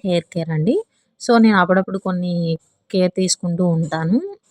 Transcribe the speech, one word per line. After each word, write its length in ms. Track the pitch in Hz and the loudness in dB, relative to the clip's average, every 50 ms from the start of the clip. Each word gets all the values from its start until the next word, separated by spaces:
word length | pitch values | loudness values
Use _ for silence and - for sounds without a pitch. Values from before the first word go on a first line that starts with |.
| - | 0
హెయిర్ 240 | 190 175 170 - - | -2 -2 -2 -4 -4
కేర్ 200 | - 175 160 165 | -6 -8 -6 -4
అండి. 260 | 160 156 156 202 294 415 453 _ _ _ _ _ _ - | -2 -2 0 0 0 -2 -4 _ _ _ _ _ _ -6
So, 100 | - - 233 | 0 2 4
నేను 200 | 233 220 220 208 | 6 6 6 6
అప్పుడప్పుడు 420 | 190 175 170 185 190 190 - 190 190 | 4 4 4 2 2 0 -2 -4 -6
కొన్ని 360 | - 190 180 180 180 180 175 175 170 165 160 - _ _ _ _ _ - | -4 -4 -4 -4 -4 -4 -4 -2 -2 -2 -4 -6 _ _ _ _ _ -4
కేర్ 240 | - 190 185 180 - | -2 0 0 0 0
తీసుకుంటూ 500 | 190 185 175 - - - 175 170 165 180 175 | -2 -2 -2 -2 -4 -4 -4 -2 0 0 0
ఉంటాను. 500 | 165 165 165 147 160 160 160 165 196 277 370 403 403 - _ _ | 0 0 -2 -2 -4 -4 -2 0 0 0 -2 -4 -10 -16 _ _